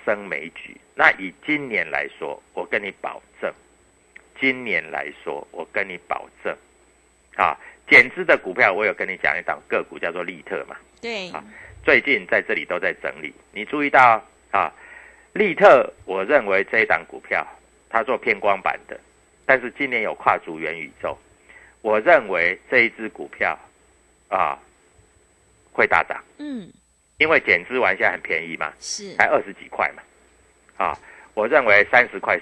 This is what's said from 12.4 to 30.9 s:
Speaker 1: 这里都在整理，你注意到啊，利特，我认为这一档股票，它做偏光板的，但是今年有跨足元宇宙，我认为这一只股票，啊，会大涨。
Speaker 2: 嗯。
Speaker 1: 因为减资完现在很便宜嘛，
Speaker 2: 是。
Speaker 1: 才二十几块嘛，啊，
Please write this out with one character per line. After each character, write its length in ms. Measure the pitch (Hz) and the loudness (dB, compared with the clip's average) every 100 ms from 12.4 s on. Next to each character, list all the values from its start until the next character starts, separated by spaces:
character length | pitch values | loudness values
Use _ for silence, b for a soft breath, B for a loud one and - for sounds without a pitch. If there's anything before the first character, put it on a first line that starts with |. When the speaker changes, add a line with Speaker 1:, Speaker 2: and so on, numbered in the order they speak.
Speaker 1:
这 100 | - | 0
里 120 | 90 | -6
都 140 | 73 87 | -4 -4
在 140 | 90 80 | -4 -4
整 80 | 71 69 | -8 -10
理， 100 | 76 - _ | -14 -16 _
你 120 | 101 | -14
注 180 | 107 147 | -6 -4
意 40 | 143 | 2
到 320 | 139 123 110 - _ _ | 6 6 6 0 _ _
啊， 220 | 98 82 B B B B B B | -2 -2 B B B B B B
利 200 | - 208 | -2 -2
特， 380 | 151 190 135 - - | 6 8 8 6 -6
我 200 | - 95 | -6 -4
认 220 | 101 147 101 | 2 2 4
为 180 | 95 | 0
这 160 | 98 113 | 2 0
一 40 | |
档 200 | 107 85 80 | 2 0 -2
股 140 | 64 | -16
票， 260 | - 90 76 - _ _ _ | -4 -4 -4 -14 _ _ _
它 140 | 113 | -2
做 160 | 110 113 | 0 -2
偏 220 | 120 101 | -2 0
光 200 | 104 98 | 0 0
板 160 | 80 - - | -2 -6 -10
的， 100 | - - _ _ _ | -18 -18 _ _ _
但 160 | - 131 | 0 0
是 100 | 120 - | 0 -8
今 100 | 135 | -6
年 140 | 120 | -4
有 100 | 98 | -4
跨 220 | 76 127 90 | -2 0 0
足 200 | - 80 | -2 -8
元 180 | 78 82 | -8 -8
宇 140 | 71 - | -12 -10
宙， 160 | 82 73 _ _ b b b b | -10 -10 _ _ b b b b
我 180 | 110 214 | 0 2
认 280 | - 156 104 | 6 4 4
为 300 | 87 85 - - | 0 0 -2 0
这 120 | 131 | 2
一 80 | 117 | 2
只 200 | - 107 | -2 -10
股 180 | - 71 | -10 -14
票， 280 | - 95 78 - _ _ _ _ _ _ | -4 -4 -4 -12 _ _ _ _ _ _
啊， 300 | 95 78 67 - _ _ _ _ _ _ _ _ _ _ | -2 0 -4 -14 _ _ _ _ _ _ _ _ _ _
会 140 | - 110 | -2 2
大 160 | 85 | 2
涨。 180 | - - - - | 0 -8 -14 -16
Speaker 2:
嗯。 300 | 294 247 175 _ _ _ _ - | -12 -10 -12 _ _ _ _ -4
Speaker 1:
因 120 | 156 | 0
为 100 | 151 | 2
减 240 | - 87 | 2 0
资 140 | 90 127 | 0 0
完 180 | 95 95 | 0 0
现 80 | |
在 80 | 104 | -2
很 80 | 87 | -2
便 260 | - 82 82 | -6 -6 -6
宜 120 | 82 | -8
嘛， 120 | 76 - | -8 -10
Speaker 2:
是。 360 | - - 202 | -12 -12 -8
Speaker 1:
才 120 | - 104 | -2 2
二 160 | 135 | 2
十 80 | 101 | -2
几 120 | - - | -12 -10
块 200 | - 78 - | -4 -4 -4
嘛， 60 | - _ _ _ _ _ _ - | -20 _ _ _ _ _ _ -4
啊， 180 | 90 | -4